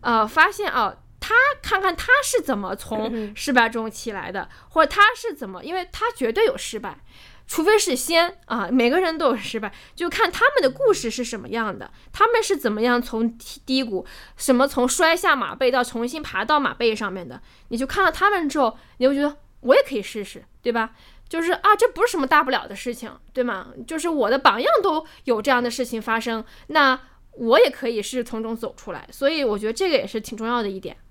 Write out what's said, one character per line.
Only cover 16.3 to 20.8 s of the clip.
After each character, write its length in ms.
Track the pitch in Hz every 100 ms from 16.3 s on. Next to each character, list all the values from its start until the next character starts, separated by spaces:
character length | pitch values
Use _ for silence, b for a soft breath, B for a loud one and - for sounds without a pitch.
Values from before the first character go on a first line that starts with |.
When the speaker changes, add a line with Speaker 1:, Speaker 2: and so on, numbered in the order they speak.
| 190
Speaker 1:
到 160 | 214 302
马 120 | 247
背 220 | - 233
上 180 | 214 208
面 140 | 185 160
的， 160 | 123 b b b
你 60 | 233
就 80 |
看 200 | 269 -
到 80 | 370
他 180 | - 403
们 180 | 392 302
之 120 | 294
后， 180 | 240 b b b
你 60 |
就 80 | 254
觉 80 | 277
得 180 | 294 294 - -
我 120 | 226
也 80 | 311
可 140 | 539 220
以 60 |
试 200 | 190 220
试， 220 | 190 - - -
对 80 | 240
吧？ 220 | 226